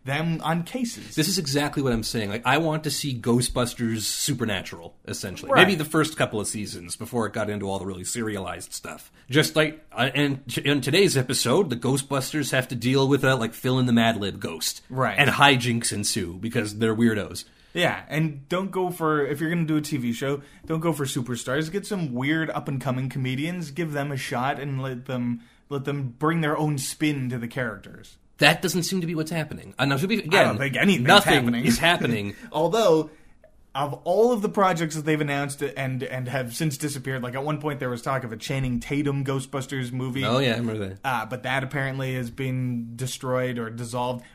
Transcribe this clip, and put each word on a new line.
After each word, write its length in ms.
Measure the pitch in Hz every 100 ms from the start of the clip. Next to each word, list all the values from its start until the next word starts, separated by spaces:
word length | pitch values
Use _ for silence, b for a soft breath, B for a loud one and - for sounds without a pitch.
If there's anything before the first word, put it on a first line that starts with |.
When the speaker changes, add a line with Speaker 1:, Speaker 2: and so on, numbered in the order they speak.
Speaker 1:
them 360 | 131 143 165 160
on 220 | 151 170
cases. 500 | 170 254 233 - -
Speaker 2:
This 140 | - 156
is 100 | 190
exactly 460 | 147 143 147 143
what 80 | 131
I'm 100 | 117
saying. 280 | 110 117 101
Like, 140 | 110
I 140 | 127 143
want 240 | 160 156
to 80 | 151
see 240 | - 147 123
Ghostbusters 840 | 117 120 123 131 120 - 113 110
Supernatural, 960 | 101 - - 139 110 92 82 87 85 - -
essentially. 460 | - 98 92 -
Speaker 1:
Right. 120 | 262
Speaker 2:
Maybe 120 | 185 175
the 80 |
first 320 | 147 160 147 -
couple 240 | 135 107
of 80 | 98
seasons 480 | 110 98 - 87 -
before 300 | 107 123 104
it 80 |
got 140 | 110 104
into 180 | 104 98
all 100 | 95
the 80 | 92
really 160 | 90
serialized 720 | 92 120 110 101 87 87 -
stuff. 400 | - 85 - - b b
Just 240 | 135 -
like, 320 | 156 156 - -
uh, 180 | 110 135 139
in, 260 | 143 135 - 156
in 160 | 139 143
today's 360 | 131 165 190 127
episode, 540 | 127 123 120 151 185
the 60 | 117
Ghostbusters 760 | 120 139 143 139 131 151 123
have 160 | 135 127
to 60 |
deal 320 | 120 120 139 135
with 160 | 139
a, 140 | 135 131
like, 180 | 113
fill 240 | - 127 131
in 80 | 127
the 60 |
Mad 240 | 117 113 113
Lib 240 | 101 95
ghost. 400 | 90 80 - - -
Speaker 1:
Right. 260 | 127 120 98
Speaker 2:
And 140 | 139
hijinks 640 | - 143 131 120 117 -
ensue 400 | 101 101 110 87 90
because 380 | 113 120 104 104
they're 180 | 113 110
weirdos. 480 | 117 107 87 92 - b b
Speaker 1:
Yeah, 260 | 170 160 92 -
and 400 | 147 160 139 -
don't 220 | 180 196
go 200 | 190 180
for, 340 | 175 160 151
if 160 | 139 147
you're 100 | 160
gonna 160 | 170 156
do 100 | 156
a 60 |
T 160 | 151 143
V 140 | 120
show, 260 | 117 139 143 B B
don't 160 | - 160
go 120 | 165
for 100 | 147
superstars. 640 | 135 143 120 120 - 139 156
Get 160 | 196 196
some 280 | 202 156
weird 340 | 120 135 160 160
up-and-coming 600 | 147 - 139 139 127 131
comedians, 600 | 143 131 131 160 180 151
give 220 | 139 160
them 180 | 147 143
a 60 | 139
shot, 420 | - 123 131 147
and 240 | 143 135
let 220 | 135 127
them, 380 | 131 127 120 117 B B _
let 160 | 143
them 300 | 139 139 131 -
bring 220 | 156 165
their 160 | 151 147
own 220 | 151 143
spin 500 | - - 151 143 127
to 80 | 123
the 80 | 117
characters. 680 | 139 120 98 - - - - _ -
Speaker 2:
That 240 | 147 160
doesn't 220 | 180 175
seem 180 | 165 190
to 40 | 165
be 80 |
what's 160 | 160 156
happening. 440 | 170 151 - - -
Uh, 60 |
now, 140 | 139 135
to 100 | 190
be, 100 | 233
again, 220 | 151 190
Speaker 1:
I 40 |
don't 140 | 123 107
think 180 | 139 120
anything's 300 | 175 180 135
Speaker 2:
nothing 280 | 196 156
Speaker 1:
happening. 320 | 151 120 120 139
Speaker 2:
is 120 | 233
happening. 560 | 165 175 120 110 101 -
Speaker 1:
<laughs> 100 | -
Although, 580 | 151 165 220 214 160 151 B B B - - _
of 260 | 135 143 -
all 280 | 170 190 240
of 100 | 233
the 60 | 196
projects 480 | 185 190 170 165 156
that 80 |
they've 160 | 151 151
announced 420 | 151 143 143 135
and, 400 | 139 131 131 131
and 240 | 131 127 123
have 280 | 135 120 117
since 200 | 160 -
disappeared, 440 | 151 135 135 131
like, 120 | 120
at 100 | 131
one 160 | 147 147
point 180 | 151 139
there 120 | 127
was 120 | 120
talk 220 | 147 131
of 80 | 120
a 40 | 107
Channing 440 | - 135 131 120
Tatum 440 | - 143 143 139
Ghostbusters 680 | 135 135 135 139 131 135 123
movie. 320 | 127 131 131
Speaker 2:
Oh, 140 | 110 127
yeah, 160 | 131
I 40 | 113
remember 300 | 117 110 95
that. 100 | 95
Speaker 1:
Uh, 220 | 135 120 110
but 180 | 123
that 180 | 127 135
apparently 520 | 131 143 135 135 131
has 140 | 127 120
been 640 | 117 131 127 127 120 117 117
destroyed 600 | 127 - 131 127 127 120
or 120 | 113
dissolved. 540 | 117 120 123 123 120 B